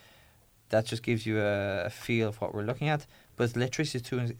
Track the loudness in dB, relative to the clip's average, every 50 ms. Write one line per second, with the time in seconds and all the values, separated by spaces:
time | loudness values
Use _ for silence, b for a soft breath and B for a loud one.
0 | b b b b b b b b b b _ _ _ 2 2 2 2 2 -2 -4
1 | 0 0 0 0 0 0 2 2 2 2 2 2 0 0 0 -2 -2 -4 -6 -8
2 | -4 0 2 2 2 2 0 -2 -4 -4 -4 -4 -2 -2 -2 0 0 0 0 0
3 | -2 -6 b b b b b 0 0 0 2 0 0 0 0 -2 -2 -2 -2 -4
4 | -4 -2 -2 0 0 -2 -4